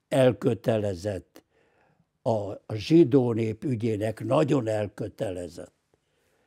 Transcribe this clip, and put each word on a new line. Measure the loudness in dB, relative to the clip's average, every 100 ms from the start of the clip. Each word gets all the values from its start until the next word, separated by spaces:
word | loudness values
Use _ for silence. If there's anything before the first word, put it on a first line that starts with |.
| _
elkötelezett, | 2 4 2 -2 -2 0 0 -2 -4 -6 -8 -10 -20 _ _ _ _ _ _ _ _
a, | -2 -2 -4
a | -10 -8
zsidó | -8 4 6 6 6 4
nép | 0 -2 -4
ügyének | -4 -2 -2 -2 -4 -6
nagyon | -2 0 2 0 0
elkötelezett, | -2 -4 -8 -12 -8 -8 -6 -10 -14 -20 _ _ _ _ _ _ _